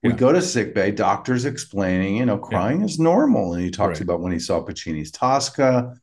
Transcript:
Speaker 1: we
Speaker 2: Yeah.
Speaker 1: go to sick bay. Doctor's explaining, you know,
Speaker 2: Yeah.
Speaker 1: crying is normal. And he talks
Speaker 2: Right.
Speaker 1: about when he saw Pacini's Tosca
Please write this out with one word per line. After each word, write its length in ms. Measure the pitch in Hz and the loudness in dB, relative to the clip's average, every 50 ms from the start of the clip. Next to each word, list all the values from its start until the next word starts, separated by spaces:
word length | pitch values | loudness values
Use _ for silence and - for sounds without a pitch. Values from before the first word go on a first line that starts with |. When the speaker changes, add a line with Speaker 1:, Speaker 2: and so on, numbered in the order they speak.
| - | 2
Speaker 1:
we 80 | 127 | 0
Speaker 2:
Yeah. 40 | 120 | 2
Speaker 1:
go 140 | 104 127 127 | 4 4 6
to 80 | 156 180 | 6 4
sick 340 | 175 - - 123 104 - - | 2 0 0 -2 -2 0 0
bay. 160 | 104 95 98 | 0 0 0
Doctor's 520 | 98 98 104 95 101 104 - - 127 123 123 | 0 2 2 0 0 0 0 -2 -2 0 0
explaining, 720 | 143 - - - - - 98 98 92 92 92 95 95 98 | -4 -6 -6 -12 -8 -4 -2 0 0 2 0 0 0 0
you 80 | 113 127 | 0 0
know, 80 | 123 104 | 0 0
Speaker 2:
Yeah. 120 | 95 - | -2 -4
Speaker 1:
crying 340 | - 120 98 90 110 139 180 214 | -2 -2 0 0 0 0 0 -2
is 160 | 202 156 156 | -2 0 0
normal. 540 | 160 165 175 226 302 294 226 135 98 90 85 | 2 4 4 4 4 4 2 2 0 -2 -4
And 100 | 87 90 | -4 -4
he 80 | 90 | -4
talks 260 | 87 - 98 85 85 | -2 -2 -2 -2 -2
Speaker 2:
Right. 40 | 78 | -4
Speaker 1:
about 200 | - 87 87 85 | -2 -2 -2 -2
when 120 | 87 92 87 | -2 -4 -4
he 40 | 85 | -4
saw 220 | 82 - 95 82 82 | -2 -2 -2 -2 -2
Pacini's 460 | - 90 - - 85 80 78 76 76 | -6 -12 -12 -8 -8 -6 -6 -8 -10
Tosca 880 | - - - 127 135 139 135 - - - 139 131 127 123 123 123 - - | -6 -2 0 0 2 0 0 -4 -2 2 2 4 4 2 0 -2 -10 -16